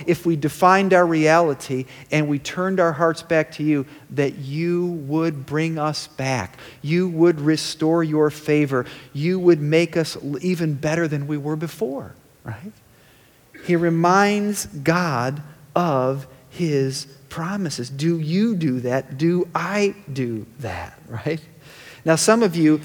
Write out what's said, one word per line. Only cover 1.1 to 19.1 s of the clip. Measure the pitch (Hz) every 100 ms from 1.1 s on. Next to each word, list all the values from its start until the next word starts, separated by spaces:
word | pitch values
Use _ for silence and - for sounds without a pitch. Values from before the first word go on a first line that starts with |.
| 160 156 165 165 135 - 131 127 - -
and | 151 147
we | 147
turned | - - 185 190
our | 170
hearts | 147 170 160
back | - 160 156
to | -
you, | 151 147 135 - -
that | 135 139 -
you | 135 151 170 175 175 170 135
would | 156 165 147
bring | 131 147 165 160
us | 151 151 -
back. | - 131 127 90 - - -
You | 147 175 185
would | 160 170 156
restore | 147 156 - - 160 170
your | 160 151 151
favor. | 147 - 151 143 131 123 - -
You | 143 160 185
would | 175 165
make | 147 160 170
us | 170 160 -
l-, | 139 143
even | 180 175 160
better | 139 156 165 165
than | 147 143
we | 151
were | 143
before, | 156 160 - 233 269 95 - _ _
right? | - 107 190 - _ _ _ _ _ _ _ - -
He | 170
reminds | 170 165 170 196 202 208 208 202
God | - 147 143 170 175 127 123 147 - - - -
of | 175 135 127 139 135 - -
his | - 170 143 135 135 - - -
promises. | - 165 202 170 131 120
Do | 139 160 165
you | 151 180 233 196
do | 160 127
that? | 123 131 -